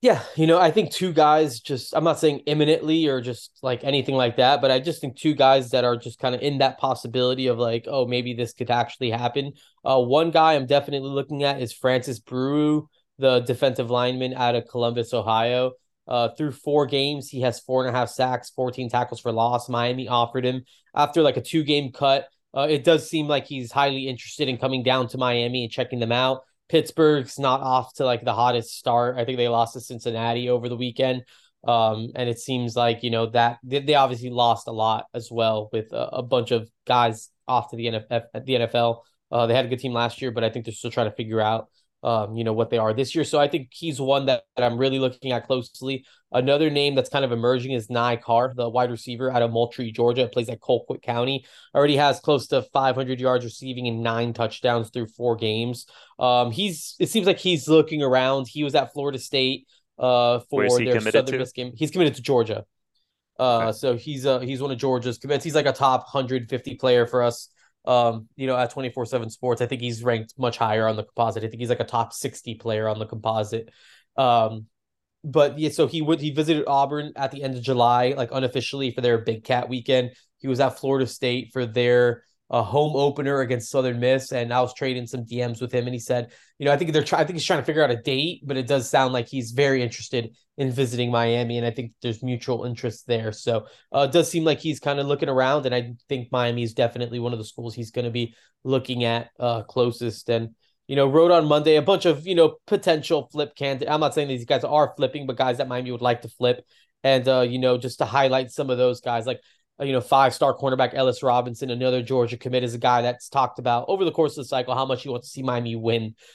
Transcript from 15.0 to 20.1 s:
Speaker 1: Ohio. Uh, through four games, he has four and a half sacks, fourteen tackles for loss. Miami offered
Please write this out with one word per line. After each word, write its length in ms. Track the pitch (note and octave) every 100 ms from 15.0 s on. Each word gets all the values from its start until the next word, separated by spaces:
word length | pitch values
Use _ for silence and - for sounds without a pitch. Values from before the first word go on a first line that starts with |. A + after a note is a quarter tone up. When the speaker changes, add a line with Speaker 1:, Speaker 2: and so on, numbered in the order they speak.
| A2+
Speaker 1:
Ohio. 600 | A#2+ G#2 A2+ A#2 B2 B2+ - _ _ -
Uh, 220 | A#2+ A#2
through 240 | A#2 D3+
four 320 | B2 - D3 C3+
games, 420 | C3+ C#3 D3 -
he 140 | C3+
has 180 | B2 A#2+
four 260 | - B2+ B2+
and 80 |
a 60 | B2+
half 80 | A#2+
sacks, 420 | - B2+ B2 -
fourteen 380 | - B2+ B2 B2
tackles 300 | B2 B2 A2+
for 140 | A#2+
loss. 340 | A2+ A#2 B2 B2
Miami 400 | A#2+ A#2+ B2+
offered 380 | A2+